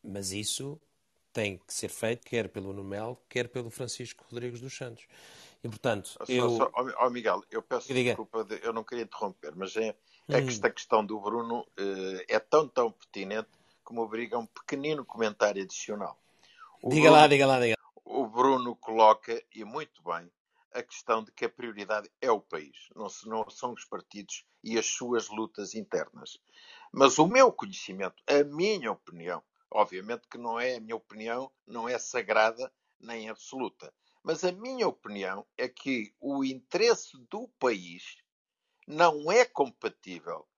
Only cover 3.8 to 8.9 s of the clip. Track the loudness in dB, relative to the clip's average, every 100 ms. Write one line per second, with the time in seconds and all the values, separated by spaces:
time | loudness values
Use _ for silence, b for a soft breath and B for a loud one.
3.8 | -10 -8 -12 -14 _ -10 -10 -10 -14 -12
4.8 | -12 -14 -20 B B B B B -12 -2
5.8 | 0 0 -4 -12 0 2 4 2 2 0
6.8 | -4 2 2 2 0 0 -2 -8 -4 -6
7.8 | -2 0 0 -2 -4 -6 -6 -6 -4 -6
8.8 | -6